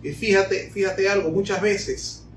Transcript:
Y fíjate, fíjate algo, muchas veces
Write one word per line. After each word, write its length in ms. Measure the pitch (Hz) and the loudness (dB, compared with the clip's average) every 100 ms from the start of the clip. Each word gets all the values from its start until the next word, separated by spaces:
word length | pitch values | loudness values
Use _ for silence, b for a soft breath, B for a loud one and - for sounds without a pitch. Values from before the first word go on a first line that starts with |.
Y 100 | 143 | -8
fíjate, 580 | 147 220 196 190 190 - | -6 2 4 4 0 -4
fíjate 400 | 202 196 190 196 | -2 -2 2 2
algo, 200 | 202 160 | 2 0
muchas 320 | 175 202 190 | 0 0 0
veces 640 | 202 196 - - - - - | 2 0 -2 -6 -8 -12 -20